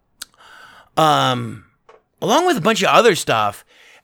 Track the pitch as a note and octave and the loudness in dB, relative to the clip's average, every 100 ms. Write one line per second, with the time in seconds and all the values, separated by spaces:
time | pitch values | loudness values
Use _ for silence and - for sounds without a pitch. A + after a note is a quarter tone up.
0 | _ - - _ - - - - _ - | _ -20 -20 _ -20 -20 -20 -20 _ 0
1 | D#3 C#3+ C3 B2 A2+ A2+ - _ _ - | 2 2 0 -2 -6 -14 -20 _ _ -20
2 | _ - E3 C#4+ F4+ B3+ F3+ G#3+ C#3+ D3+ | _ -8 -2 0 0 0 -2 -2 2 4
3 | A3+ D#3+ - A#2 G#2 - _ _ _ _ | 4 2 -2 -2 -2 -6 _ _ _ _